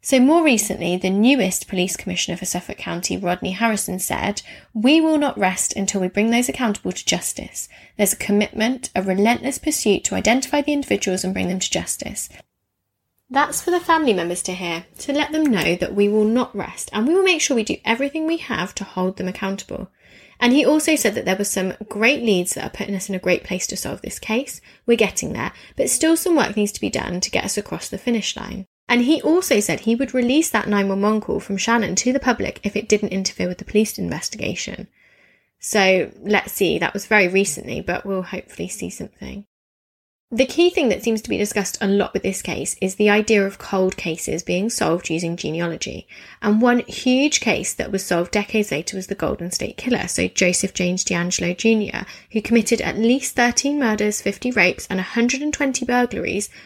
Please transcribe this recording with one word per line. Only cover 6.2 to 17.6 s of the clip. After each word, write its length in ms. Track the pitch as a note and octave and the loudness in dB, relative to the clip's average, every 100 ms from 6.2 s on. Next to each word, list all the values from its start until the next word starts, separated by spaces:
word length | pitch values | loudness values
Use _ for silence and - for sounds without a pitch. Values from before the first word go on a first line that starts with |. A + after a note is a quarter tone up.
| A3+ | 2
those 180 | A#3 B3 | 2 0
accountable 440 | - A#3+ G3+ F#3 | -2 -2 -2 -4
to 120 | F3+ | -6
justice. 640 | - F3 - - - - - - - - | -2 -2 -4 -8 -10 -12 -14 -16 -20 -2
There's 160 | G3+ | 0
a 40 | - | 0
commitment, 760 | - G3+ G#3 - A3 B3+ - | 0 2 2 0 -2 -2 -4
a 80 | G3 | -4
relentless 560 | F#3+ F#3 G#3+ A#3+ A#3+ C#4 | 0 2 4 2 -2 -4
pursuit 460 | - D4 A3 G3 | -4 0 2 2
to 100 | - | 0
identify 480 | F#3+ G#3+ B3 C4 D4 | 0 2 2 2 -2
the 100 | C#4+ | 0
individuals 520 | D4 C4+ G3+ - F#3 | -2 0 -2 0 -2
and 100 | F#3 | -2
bring 140 | F#3+ F#3 | -2 -2
them 100 | F#3 | -2
to 120 | - | -2
justice." 580 | F3 F3 - - G3+ - - _ _ _ _ _ _ _ _ _ | -4 -4 -8 -8 -8 -12 -14 _ _ _ _ _ _ _ _ _
That's 320 | B3+ D4 C#4+ | 0 0 0
for 100 | - | 0
the 100 | F4 | 0
family 340 | F4 D#4+ D4 | 4 4 4
members 260 | F#3+ E3+ F3+ | 2 0 -2
to 120 | - | -4
hear, 320 | F3+ F3+ E3 - - | -4 -4 -4 -8 -12
to 120 | - | -2
let 200 | C#4+ D4 | 0 0
them 120 | D#4 | 2
know 300 | D4+ G#3 E3 | 2 4 2
that 200 | F3+ - | 0 0
we 140 | G3+ G3+ | 2 4
will 160 | G#3+ | 4
not 320 | G#3+ A#3 B3 G3+ | 4 2 0 -4
rest 320 | - - - | -8 -10 -6
and 120 | G#3 A#3+ | -2 2
we 80 | |
will 100 | F4+ | 4
make 180 | F#4+ E4 | 4 2
sure 140 | - | 2
we 60 | B3 | 0